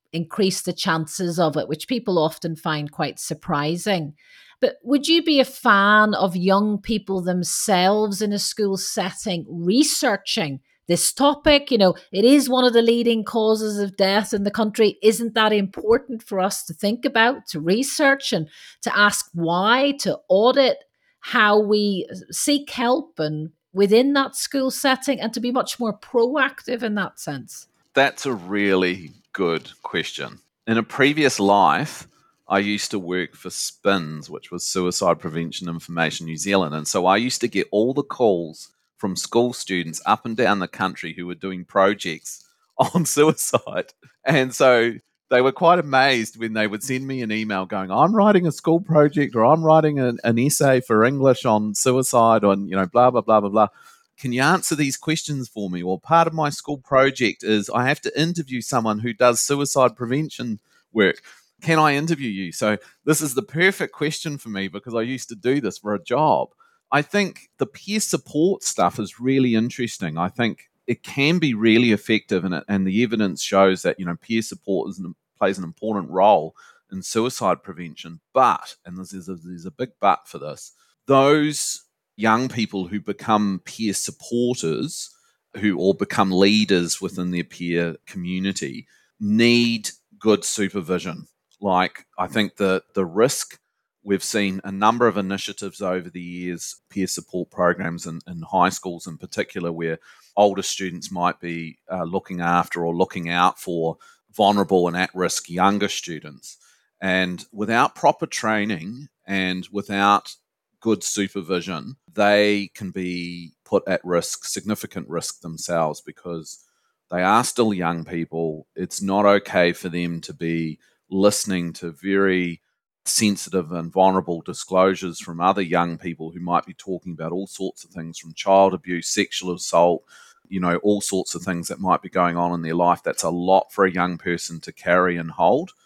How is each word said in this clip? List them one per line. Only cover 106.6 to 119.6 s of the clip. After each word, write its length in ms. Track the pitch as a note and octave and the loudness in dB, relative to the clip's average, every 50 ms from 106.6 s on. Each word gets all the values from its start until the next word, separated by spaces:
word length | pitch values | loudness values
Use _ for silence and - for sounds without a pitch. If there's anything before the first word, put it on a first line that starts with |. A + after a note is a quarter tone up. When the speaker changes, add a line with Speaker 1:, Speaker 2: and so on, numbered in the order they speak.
| _ _ _ _ _ _ _ _ | _ _ _ _ _ _ _ _
Speaker 2:
And 440 | F#2+ F#2+ F#2 F#2 F#2 F2+ F2+ F2 - - - | -4 -2 0 0 0 -2 -4 -8 -12 -14 -10
without 420 | G2+ G#2 G2+ A2+ A#2 C3+ - - | -8 -4 -2 0 2 0 0 0
proper 320 | - - D3 D#3 - E3+ | 0 0 0 0 0 -4
training 840 | - - - - A2 A2 G#2+ G#2 G#2+ G#2 D#2+ D#2+ D#2+ - C3 D3 C#3 _ _ _ | -8 -8 -6 -4 -2 -2 -2 -2 -2 -4 -6 -8 -12 -14 -16 -18 -20 _ _ _
and 400 | - G2 G2 F#2+ F#2 F#2 F#2 F2+ - G2+ | -6 -4 -2 -2 -2 -4 -4 -8 -8 -8
without 640 | G2+ G2+ - G2+ G2 G2+ G2+ G2+ G2 - - - - _ _ _ _ _ _ _ _ | -8 -8 -6 -2 0 4 4 4 4 2 -2 -14 -20 _ _ _ _ _ _ _ _
good 220 | - A2+ A2 F#2 - | -2 0 0 0 -2
supervision, 920 | - - G#2 G2+ F#2+ - G2+ F2 D2+ F#2 F2+ D#2+ F#2+ F2+ D2+ - - C3+ - _ _ - | -4 -4 -4 -4 -4 -6 -8 -6 -4 -4 -4 -4 -6 -8 -8 -10 -12 -16 -18 _ _ -2
they 580 | G#2+ G#2 G2+ G#2 G#2 G#2 G#2 G#2 G2+ G2+ F#2 - | 0 2 4 4 4 4 4 2 0 -2 -6 -10
can 160 | - G#2 F#2 | -12 -12 -10
be 640 | - F#2+ F#2 F2+ F2+ F2+ F2 F2 F2 F2 E2+ D#2+ - _ _ | -8 -6 -6 -6 -6 -6 -8 -8 -10 -12 -14 -18 -20 _ _
put 180 | _ - G2 - G2 | _ 0 0 0 0
at 160 | F#2 - - | -2 -2 -2
risk, 400 | F2 F2 E2+ E2 - - - - | 0 0 0 0 -2 -6 -10 -10
significant 640 | - - G2+ E2+ G2+ G#2+ - - F2+ - F#2+ D2+ - | -10 -10 -8 -6 -6 -6 -6 -8 -10 -12 -12 -12 -8
risk 320 | D#2+ E2+ - - - - | -8 -8 -8 -8 -10 -12
themselves, 600 | - E2+ D#2+ D#2+ - - F2 E2 D#2+ D2+ D2+ - | -14 -14 -14 -12 -8 -4 -2 0 0 -2 -4 -6
because 640 | - - D#2+ _ - F2+ E2+ E2 D#2 - - - _ _ _ _ _ _ _ _ _ _ | -12 -18 -20 _ -14 -12 -12 -12 -12 -14 -18 -20 _ _ _ _ _ _ _ _ _ _
they 120 | F2 F2+ F2+ | -4 -2 2
are 200 | F#2+ G#2 A2+ A#2+ | 4 4 4 2
still 300 | - - - A#2+ A2 G#2 | 2 0 0 0 0 0
young 320 | F2+ F2 E2 F2 E2+ E2 | 0 -2 -2 -4 -4 -6
people. 640 | - E2+ E2+ E2 - - E2 E2 D#2+ D#2 D#2 - _ _ | -6 -6 -6 -6 -6 -6 -4 -4 -4 -6 -8 -12 _ _
It's 240 | - F2+ F2 - - | -10 -8 -8 -8 -6
not 240 | G2+ F#2+ F#2+ G2+ G#2 | -4 -2 0 2 4
okay 460 | G2+ G2+ G2+ - - - F#2+ | 4 4 4 2 0 2 2